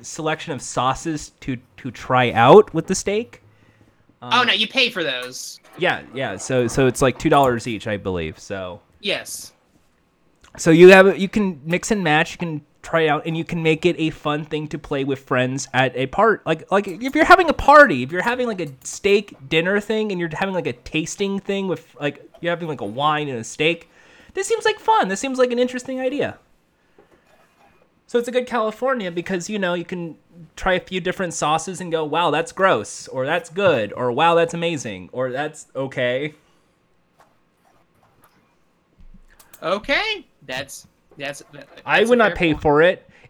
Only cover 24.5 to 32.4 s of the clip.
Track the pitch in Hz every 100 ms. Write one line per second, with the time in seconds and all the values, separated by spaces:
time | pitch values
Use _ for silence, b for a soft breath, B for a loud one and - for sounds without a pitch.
24.5 | 440 440 427 - 440 214 196 269 254 254
25.5 | 240 247 254 247 262 262 285 120 - _
26.5 | _ _ b b b b b b b b
27.5 | b b b b _ _ 240 240 247 247
28.5 | 240 220 214 254 254 185 170 170 190 175
29.5 | 214 180 175 170 180 170 - _ 170 160
30.5 | - - 180 - 185 180 180 180 151 151
31.5 | 160 190 175 180 160 156 156 170 147